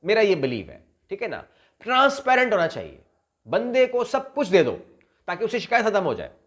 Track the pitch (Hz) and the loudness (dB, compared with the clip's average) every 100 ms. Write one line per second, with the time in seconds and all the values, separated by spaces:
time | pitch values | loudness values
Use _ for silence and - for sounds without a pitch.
0 | 165 220 214 180 135 120 90 - _ _ | 0 2 4 2 0 -4 -10 -18 _ _
1 | _ 196 226 120 - _ _ _ 214 254 | _ -10 -10 -10 -16 _ _ _ -4 2
2 | 269 277 254 254 254 208 165 135 85 - | 2 0 0 2 2 2 0 -4 -14 -16
3 | _ _ _ _ - 165 240 247 254 240 | _ _ _ _ -4 -2 0 2 2 2
4 | 240 269 269 - 262 185 139 90 - _ | -2 -4 -4 -4 2 4 4 -2 -12 _
5 | _ _ - 175 220 240 - 240 220 202 | _ _ -10 -6 -4 -4 0 0 2 0
6 | 175 104 71 - | -2 -4 -8 -16